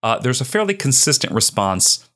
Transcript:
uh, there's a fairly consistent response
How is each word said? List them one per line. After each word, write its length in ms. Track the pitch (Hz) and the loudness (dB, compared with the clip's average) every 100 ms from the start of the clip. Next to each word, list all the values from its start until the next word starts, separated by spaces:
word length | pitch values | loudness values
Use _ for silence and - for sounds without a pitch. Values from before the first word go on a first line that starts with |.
uh, 160 | 110 113 | 0 -2
there's 220 | 123 127 | 0 -2
a 40 | |
fairly 300 | 131 214 208 | -2 -2 -2
consistent 580 | 196 139 131 - 143 - | -2 2 2 2 0 0
response 760 | 110 - - 98 95 - - - | 0 0 0 0 2 0 -2 -6